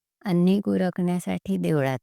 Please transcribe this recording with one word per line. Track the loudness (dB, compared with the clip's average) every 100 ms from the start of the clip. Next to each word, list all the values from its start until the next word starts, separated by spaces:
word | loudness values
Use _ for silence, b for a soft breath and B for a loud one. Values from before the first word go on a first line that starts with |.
| _ _
अन्निक | -2 2 4 2 2
उरकण्यासाठी | 0 0 -2 -2 -2 -4 -6 -4 -2
देवळात | 0 0 0 -4